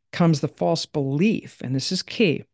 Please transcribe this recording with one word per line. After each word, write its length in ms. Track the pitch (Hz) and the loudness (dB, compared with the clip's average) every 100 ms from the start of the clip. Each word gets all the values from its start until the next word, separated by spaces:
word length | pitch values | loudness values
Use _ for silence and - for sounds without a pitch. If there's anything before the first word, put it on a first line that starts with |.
| _ | _
comes 300 | - 170 151 | 2 2 4
the 80 | 151 | -2
false 360 | - 175 165 | -2 0 0
belief, 760 | - 151 135 143 214 196 - - | -2 -4 -2 0 2 0 -6 -12
and 160 | 123 135 | -6 -4
this 160 | - | -2
is 100 | 185 | -4
key, 400 | - - 202 - - | -6 0 0 0 -6